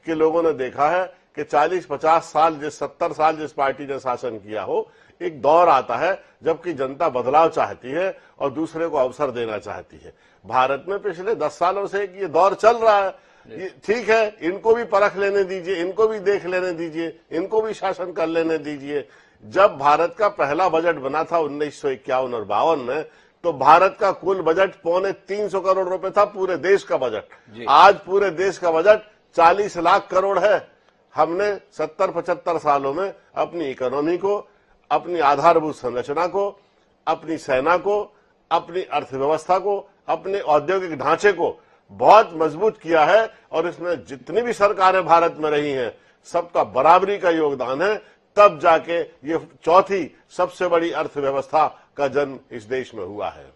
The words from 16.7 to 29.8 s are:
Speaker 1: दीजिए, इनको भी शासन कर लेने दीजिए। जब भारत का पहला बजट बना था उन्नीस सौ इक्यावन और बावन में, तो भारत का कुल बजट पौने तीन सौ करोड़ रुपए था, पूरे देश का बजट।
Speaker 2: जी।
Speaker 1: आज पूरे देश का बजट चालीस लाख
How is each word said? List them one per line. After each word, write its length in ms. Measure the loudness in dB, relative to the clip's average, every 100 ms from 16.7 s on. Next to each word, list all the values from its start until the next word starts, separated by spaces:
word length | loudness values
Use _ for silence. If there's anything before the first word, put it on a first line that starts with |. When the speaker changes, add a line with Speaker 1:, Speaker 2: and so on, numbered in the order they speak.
Speaker 1:
दीजिए, 460 | -6 -8 -6 -8 -10 _
इनको 300 | -8 -2 -2
भी 120 | -2
शासन 380 | -6 -6 -6 -8
कर 140 | -4 -2
लेने 320 | -2 -2 -4
दीजिए। 480 | -6 -12 -8 -8 -8 _ _ _
जब 320 | -6 2 2 4
भारत 360 | 2 4 2 0
का 100 | -2
पहला 380 | 0 -2 0 2
बजट 280 | 2 0 -2
बना 280 | -4 -4
था 140 | -2 -2
उन्नीस 400 | -2 -4 -8 -6
सौ 80 | -6
इक्यावन 440 | -6 -2 -2 -2
और 100 | -6
बावन 340 | -2 0 2 0
में, 240 | -2 -6 -8 _ _ _
तो 80 | -6
भारत 420 | 0 6 6 6 0
का 100 | -2
कुल 300 | -2 -4 -2
बजट 320 | 0 2 0 -2
पौने 300 | -2 -2 -2
तीन 360 | -6 -8 -6 -4
सौ 120 | -4
करोड़ 280 | 0 0 0
रुपए 220 | -4 -2
था, 140 | 0
पूरे 320 | 0 0 -4 -2
देश 240 | 2 2
का 140 | 2 -2
बजट। 380 | -2 -4 -10 -20 _
Speaker 2:
जी। 180 | -10 4
Speaker 1:
आज 280 | 8 8 6
पूरे 300 | 0 0 0
देश 260 | -2 -4 -2
का 120 | -2
बजट 400 | 2 4 4 2 _ _ 4
चालीस 400 | 4 4 -2
लाख 300 | -2